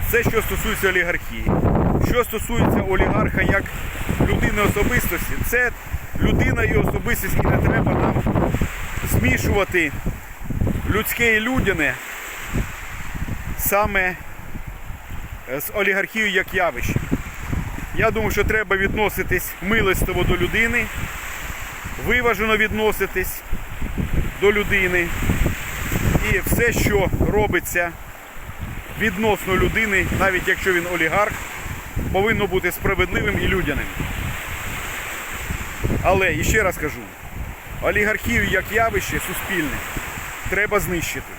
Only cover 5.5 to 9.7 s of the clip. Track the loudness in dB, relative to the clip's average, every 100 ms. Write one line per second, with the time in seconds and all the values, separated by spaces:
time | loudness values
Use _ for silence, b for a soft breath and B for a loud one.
5.5 | 2 2 -2 -6 -6 -4 0 2 4 4
6.5 | 4 2 4 2 0 0 0 2 2 4
7.5 | 4 4 2 2 2 2 2 0 2 2
8.5 | 2 0 -2 -4 -4 0 2 4 2 2
9.5 | 2 2